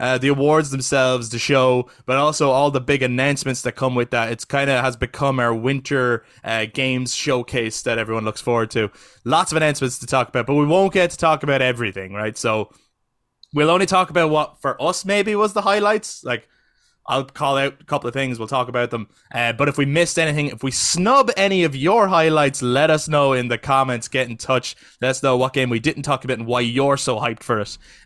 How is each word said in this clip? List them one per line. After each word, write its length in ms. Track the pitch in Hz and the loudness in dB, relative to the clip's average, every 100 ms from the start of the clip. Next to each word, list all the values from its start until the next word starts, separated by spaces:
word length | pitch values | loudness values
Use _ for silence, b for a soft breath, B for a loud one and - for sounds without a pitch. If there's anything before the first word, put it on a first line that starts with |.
uh, 160 | 127 131 | -2 0
the 120 | 139 | 2
awards 420 | 139 147 156 147 | 2 4 2 2
themselves, 580 | 135 127 139 127 127 113 | -4 0 2 2 0 -4
the 100 | 117 | -6
show, 520 | - 135 127 127 123 B - | 0 4 4 2 -2 B -2
but 100 | 135 | 0
also 320 | 147 151 143 | 0 2 2
all 220 | 135 147 | 4 2
the 100 | 143 | 0
big 220 | 123 139 | 0 0
announcements 580 | 127 123 139 139 135 127 | 0 0 0 -2 -4 -4
that 120 | 123 | -6
come 220 | - 131 | -4 -2
with 180 | 123 120 | 0 0
that. 200 | 120 113 | -2 -2
It's 140 | 117 - | -6 -4
kinda 340 | 139 139 127 | -2 0 0
has 160 | 131 117 | 0 -2
become 420 | 123 - 139 131 | -8 -2 -2 0
our 140 | 120 | 0
winter, 720 | 113 123 139 - 139 123 117 b b | 0 -2 -4 -2 -2 0 -2 b b
uh, 220 | - 113 | -6 -4
games 500 | 110 - 131 127 123 | -4 -2 -2 -2 -4
showcase 680 | - 147 127 123 127 113 - | -4 -2 -2 -2 -4 -4 -4
that 160 | 123 113 | -4 -2
everyone 260 | 110 110 | -2 -4
looks 160 | 107 - | -4 -6
forward 300 | - 117 110 | -2 0 0
to. 200 | 120 104 b b b 117 | -2 -2 b b b 0
Lots 260 | 156 180 | 0 2
of 60 | 156 | 0
announcements 400 | 156 143 131 - | 0 0 -4 -6
to 80 | 120 | -2
talk 220 | 135 120 | -2 0
about, 160 | 127 117 | -2 0
but 80 | |
we 100 | 143 | 2
won't 300 | 147 180 190 | 4 4 4
get 160 | 190 175 | 2 0
to 80 | - | 2
talk 240 | 165 151 | 0 2
about 180 | 151 135 | 0 0
everything, 540 | 127 120 110 95 95 | 0 0 -4 -6 -10
right? 240 | 101 110 - | -6 -6 -4
So 320 | 117 110 101 b b _ _ _ _ _ - | -2 -2 -4 b b _ _ _ _ _ -6
we'll 180 | 143 156 | 0 4
only 140 | 180 | 4
talk 240 | 190 185 180 | 4 2 2
about 220 | 165 160 | 2 2
what, 280 | 151 147 _ | 2 -2 _
for 200 | 139 120 | -6 -2
us, 220 | 151 180 | -2 -2
maybe 320 | 190 208 202 208 | -2 0 0 0
was 160 | 214 | 0
the 80 | 202 | 0
highlights. 640 | 196 208 208 220 - - | 0 2 2 0 -4 -12
Like, 240 | 131 117 _ _ _ _ _ _ - | -6 -6 _ _ _ _ _ _ -4
I'll 140 | 131 | -4
call 340 | 135 - 143 139 | -4 -4 0 0
out 180 | 139 139 | -2 -6
a 40 | |
couple 240 | - 147 120 | -6 -4 -4
of 60 | |
things. 220 | 131 131 117 | -4 -4 -4
We'll 120 | 110 | -4
talk 180 | 135 123 | -2 -2
about 240 | 123 120 | -2 -2
them. 160 | 117 104 b b | -4 -8 b b
Uh, 200 | 120 117 | -2 -2
but 160 | 117 143 | 0 0
if 100 | 139 | 0
we 80 | 139 | 0
missed 320 | 151 170 170 | 2 2 0
anything, 300 | 160 151 147 | 0 0 -4
if 160 | 113 | -4
we 80 | 135 | -6
snub 580 | - - 170 196 277 208 - | -2 -2 0 4 4 4 2
any 260 | 196 190 | 2 2
of 140 | 160 135 | 0 0
your 320 | 156 226 196 | 2 4 4
highlights, 540 | 175 160 156 143 - | 4 4 4 2 0
let 280 | 123 131 156 | 0 2 4
us 160 | 151 - | 2 2
know 260 | 147 139 | 2 2
in 140 | 127 120 | 2 0
the 120 | 117 | -4
comments. 500 | - 135 131 120 - | 0 0 2 -2 -4
Get 200 | 131 120 | -4 -4
in 80 | 113 | -6
touch. 380 | - 127 - - b b | -2 -2 -2 -14 b b
Let 100 | 127 | -4
us 120 | 131 | 0
know 140 | 139 127 | 2 2
what 160 | 131 | 2
game 180 | 135 127 | 0 0
we 80 | 117 | 0
didn't 240 | 135 - | -2 -2
talk 220 | 143 131 | -4 -4
about 140 | 131 117 | -2 -6
and 100 | 113 | -2
why 140 | 123 | -2
you're 340 | 120 127 139 139 | 0 0 2 0
so 240 | - 110 | -2 -2
hyped 240 | 117 113 | -4 -6
for 160 | - 110 | -4 -4
it. 180 | 104 - B B | -4 -10 B B